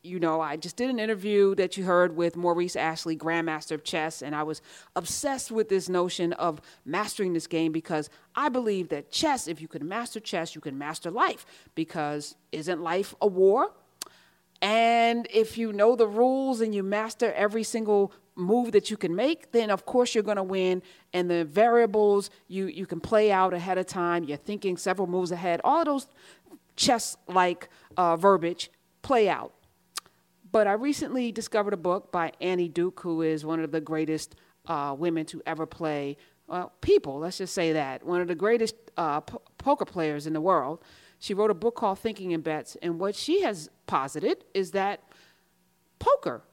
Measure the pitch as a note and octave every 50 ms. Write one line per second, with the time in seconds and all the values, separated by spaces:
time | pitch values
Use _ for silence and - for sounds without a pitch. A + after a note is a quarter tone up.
0 | - E3+ F3+ F#3 E3+ E3 D#3+ D#3+ D#3+ D3 C#3+ E3 - F3 - - B3 C4 B3+ A3+
1 | G#3+ A3 A3 F#3+ F#3 G#3 G#3 G3+ G3+ G3 G3 G3 F#3 F3+ - G3 F#3 F#3 F3+ F3+
2 | F3+ F3 D#3+ D#3+ E3+ E3+ E3 E3+ F3 F3 E3+ E3+ F3 F3+ - - C#3+ D#3+ D#3+ E3
3 | - E3+ D#3+ D3+ D3+ D#3+ E3 E3+ E3 E3 D#3 D3+ D3+ - D#3+ D3+ - - - E3
4 | D#3 D#3+ D#3 - B2+ C#3+ D3+ D3+ D#3 D#3 D#3 - _ - - - - _ _ -
5 | C4+ - - - - C#4+ C4+ B3+ - - A3+ A3 G#3+ A3 F#3+ F#3+ F3 F3 F#3 F3+
6 | F3 F3+ F3 - F3 E3+ - - D#3+ E3+ D3+ D3+ _ - - _ _ C3 D#3 G3
7 | G#3+ G3 - - G3+ F#3 E3+ E3 D#3 - E3+ D#3+ E3 D#3+ D#3 D#3+ - - E3 D#3
8 | D3 - - - _ _ _ A#3+ C#4 D4+ A#3+ B3+ A#3+ G#3+ G3+ F#3+ F3 - E3 C#3+
9 | C#3+ _ - - - D#4 C#4 - - D#3 E3+ D3+ D#3+ D#3 - D#3 C#3+ E3 G3 A3+
10 | A#3+ A#3 - A3 G#3 - - F3 E3 D#3+ - D#3 - D3+ C3+ C#3 C#3+ D3+ E3 -
11 | - E3+ F3+ A#3+ F4 F4+ A#3 - - - - - - _ _ D#3+ D#3+ D#3+ - E3+
12 | D3 D3 D3 D3 D3 - - _ _ _ - D#3 D3+ F3 F3+ D#3 E3+ D#3+ E3+ F#4+
13 | G4+ - - _ - G#3 F#3 F#3 F#3+ G3 G3+ B3+ E4 G#4+ - _ _ _ _ _
14 | - - _ _ _ _ _ _ _ _ _ _ - G3+ G#3+ A3+ A#3 A#3 A#3 A#3
15 | A#3 A#3 A#3 A#3 A#3 - F#3+ A3 A3 A3 - A3+ A3+ A3 G#3 G3+ G#3 A3+ B3+ A3+
16 | A#3 G#3 G3+ A3 B3 B3+ C4 C4+ C4+ C4+ C4 A3 A3+ A3 G#3 G3+ F#3+ F#3+ G3+ G#3
17 | A3 A3+ - - B3 A3 - - G3+ G#3+ G#3 A3+ A3 - - A3+ A3 G#3 G#3 G3+
18 | G3 F#3+ - _ _ _ _ - F3+ F3+ A3 B3 B3 A3+ G#3 G3+ G3 - A3 -
19 | - E3+ E3+ F#3+ A#3+ D4 E4 - - _ - A#3 A3+ G#3+ G3 F#3+ - - - B3
20 | B3 A#3+ - A3+ G3+ G#3+ G#3 G3 F#3+ F#3 F#3+ F#3+ F#3 F#3 F#3 F3+ F3+ - - -
21 | _ _ - F3+ F3 F3 F3 E3+ E3 D3+ D3 G3 A3 A#3+ A#3 A#3+ A#3 A3 G3+ G#3+
22 | G#3 G#3 G3+ G3+ G3 - - _ _ _ F3+ F#3+ F#3+ F#3+ - F3+ F#3+ - - E3
23 | - - A3+ G#3+ G#3+ G#3+ G3 F#3 F#3 F#3 F3+ F3 E3+ F#3+ F#3 F#3 F#3+ - - F#3+
24 | F3 F3 F3 F3 E3+ C3+ D3 C#3 - - G#3 G3+ - F#3+ F3+ E3+ - F#3+ F3+ F#3
25 | F#3+ F3 F3+ F#3 F3+ E3 F3+ E3+ F3+ F3+ E3+ E3 - - - E4 E4 D4+ C#4+ C#4
26 | - _ _ _ - - - _ _ _ - - _ _ _ - - - B3 A3
27 | - - - _ _ - F3+ F#3 F3+ F3+ F3 - - - _ _ _ _ - -
28 | F3+ E3+ E3 E3 F3 G3+ G3 F3+ D#3+ E3+ F3 - - - _ _ _ _ _ _
29 | - - C4+ A#3 G#3+ F#3+ D#3 - - - _ _ _ _ _ _ _ _ _ -
30 | _ _ _ _ _ _ _ _ _ F3+ - A3 G#3+ G3+ G3 A3 B3 C#4+ C#4+ -
31 | D#4 - C4 B3+ B3 A#3 G3 A3+ G#3+ - - G#3+ G3+ G3+ G3+ F3+ D#3+ F3+ F3 G3+
32 | - _ - F3+ E3 D3+ - _ D3 F3+ F#3 F3+ F3 E3 C#3+ E3+ E3+ F#3 F#3 -
33 | - F3 E3 D#3+ E3 D#3+ D#3+ D3+ D3+ D#3 E3 E3 D#3+ D3 D3 D#3+ D3+ D3+ D#3+ D#3
34 | D#3+ D3+ D#3 D3+ - - - _ _ _ _ _ _ - E3+ D3 C#3+ C#3+ C#3 C3+
35 | E3 F3 E3 D#3+ D#3 D#3 - D3+ - - D#3+ D#3 D#3+ D3+ - - E3 D#3 D3+ C#3+
36 | C#3+ C#3 C#3+ _ - _ _ _ _ - - F3+ F3+ - _ _ - - G4+ G4+
37 | - D3 C3+ C#3+ D#3+ F3 F#3 - F#3+ F3 - F#3+ E3+ D#3+ D#3 D#3 C#3+ C3+ C3 -
38 | - D#3 F3+ F3 F3+ F3 F3 D#3 F#3 G#3+ A#3 A#3 A3+ G#3+ - _ _ - _ -
39 | E3+ D#3 C#3+ D3+ D3+ - - - _ _ _ - - C4+ D4 C#4 F#3 - - F3+
40 | E3 D3+ D3 D3 D3 D#3 D#3 D#3 D#3 F#3 F#3 D#3 B2+ C3+ D#3+ - _ - - -
41 | - - _ _ - - G3+ F#3+ G#3+ A3 G3+ E3 G3 A#3 A#3 - A#3 G3+ F#3+ -
42 | - A3+ G#3 - F#3+ F3+ E3+ D#3+ D3+ E3 D#3 D3+ - - - - - F3 E3 E3
43 | F#3 G3+ G3+ - - - E4 G4+ F#4+ B3+ G#3 E3 D3+ - _ _ _ - G#3+ D3
44 | C3+ C#3 - D3+ F3 B3 F#4+ - - _ _ G3 F#3+ E3 E3 G3 F#3+ G3+ G3+ -
45 | _ _ - _ _ _ _ _ _ _ _ _ _ _ _ _ _ _ _ _
46 | - A#4 C#5 C#5 - D#3 B2 A2 _ _